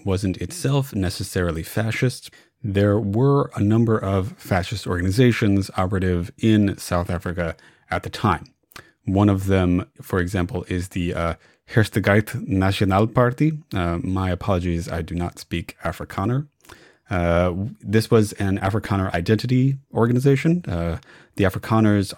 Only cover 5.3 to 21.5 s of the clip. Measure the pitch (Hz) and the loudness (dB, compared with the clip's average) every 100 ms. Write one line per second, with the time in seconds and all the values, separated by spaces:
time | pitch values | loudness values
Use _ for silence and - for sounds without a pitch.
5.3 | 110 110 98 98 - 92 95 92 87 87 | 4 2 2 0 -2 -2 0 0 0 -2
6.3 | - 110 107 101 - - 90 87 87 - | -2 2 4 4 0 -4 -2 -2 -4 -6
7.3 | 87 85 - - _ _ 87 - - 110 | -6 -6 -8 -16 _ _ -6 -6 -2 0
8.3 | 82 - _ _ - - _ - 95 104 | 0 -4 _ _ -20 -20 _ 0 4 4
9.3 | 98 95 95 90 87 - - - 95 87 | 4 2 2 2 0 -2 -12 -4 -2 -2
10.3 | 95 85 90 85 90 92 95 87 85 85 | -2 -4 -6 -6 -6 -6 -6 -4 -4 -4
11.3 | 80 _ _ - - 110 - 92 101 107 | -6 _ _ -2 2 2 2 2 2 2
12.3 | 120 - 95 95 98 98 98 110 127 123 | -4 -2 0 0 2 2 2 2 2 0
13.3 | 127 151 156 - 98 87 85 87 92 95 | 2 0 -2 -6 -4 -2 -2 -2 -2 -2
14.3 | 87 - 95 87 85 85 82 80 85 87 | -2 0 0 0 -2 -4 -6 -6 -6 -6
15.3 | - - 87 - - 85 - - - 98 | -8 -8 -8 -8 -10 -8 -8 -8 -4 -2
16.3 | 127 151 _ _ - - _ - 98 85 | -2 -4 _ _ -20 -20 _ -6 -2 2
17.3 | 85 90 87 104 - 110 107 110 117 104 | 2 2 0 -6 -8 -2 0 4 4 4
18.3 | - 101 98 95 101 - 98 95 85 85 | 0 -2 0 0 -2 0 0 0 -2 0
19.3 | 110 123 127 135 139 - 120 117 123 139 | 0 2 2 2 0 -4 0 2 2 4
20.3 | 135 165 175 170 85 85 82 - - _ | 4 2 0 -2 -4 -2 -4 -8 -20 _
21.3 | - 95 | 0 0